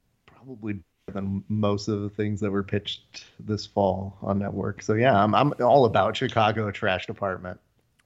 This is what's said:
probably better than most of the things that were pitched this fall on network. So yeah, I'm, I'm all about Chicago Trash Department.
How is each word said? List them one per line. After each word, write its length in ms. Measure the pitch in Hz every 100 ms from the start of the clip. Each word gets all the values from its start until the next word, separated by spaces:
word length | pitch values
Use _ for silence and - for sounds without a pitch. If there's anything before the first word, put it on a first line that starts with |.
| _ _ _
probably 480 | _ 131 120 107
better 460 | 98 - _ - 101
than 220 | 98 98 -
most 400 | 107 101 104 110
of 140 | 104
the 80 | 101
things 320 | 101 107 101
that 100 | 101
were 120 | 101
pitched 640 | 95 104 - - _ - - -
this 260 | 107 104 -
fall 520 | 104 98 92 98 -
on 180 | 107 101
network. 420 | 101 95 104 -
So 120 | -
yeah, 280 | 107 127 101
I'm, 100 | 104
I'm 200 | 101 143 -
all 240 | 120 139 117
about 320 | 107 101 -
Chicago 520 | 127 117 107 110 104
Trash 340 | - 104 92 -
Department. 520 | 104 98 92 90 - _ _ _ _